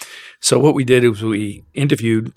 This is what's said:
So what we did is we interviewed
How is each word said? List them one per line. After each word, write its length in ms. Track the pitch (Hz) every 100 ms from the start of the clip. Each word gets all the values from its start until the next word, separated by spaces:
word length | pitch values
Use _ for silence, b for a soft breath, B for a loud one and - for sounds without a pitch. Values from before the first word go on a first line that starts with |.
| B B B B
So 180 | - 123
what 160 | 147 139
we 80 |
did 220 | 123 127 120
is 180 | 101
we 400 | 110 104 104 101 _
interviewed 600 | - 143 143 117 110 120